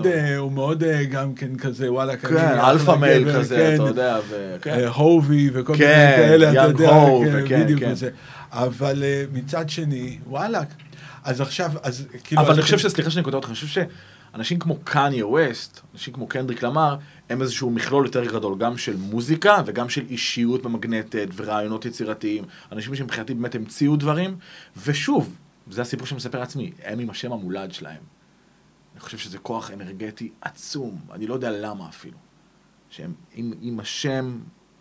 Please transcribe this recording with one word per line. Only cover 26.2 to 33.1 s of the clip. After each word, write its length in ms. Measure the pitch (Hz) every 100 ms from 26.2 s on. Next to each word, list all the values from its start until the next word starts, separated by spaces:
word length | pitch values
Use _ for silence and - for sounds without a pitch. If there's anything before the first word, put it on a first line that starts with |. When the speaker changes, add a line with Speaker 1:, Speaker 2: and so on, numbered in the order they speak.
| 123 127
Speaker 1:
לעצמי, 320 | 123 139 92 -
הם 140 | 98 113
עם 120 | 117
השם 220 | - 123
המולד 400 | 113 90 95 95
שלהם. 280 | - 76 78 - _ _ _ _ _ _ _ _
אני 60 | -
חושב 180 | - 107
שזה 200 | 104 95
כוח 320 | - 113 -
אנרגטי 600 | 101 92 95 107 107 113 -
עצום, 580 | - - - 147 120 90 -
אני 140 | 95 107
לא 80 |
יודע 160 | 127 120
למה 380 | 104 107 98 82
אפילו, 280 | - - - _ _ _ _ _ _ _
שהם 220 | - 85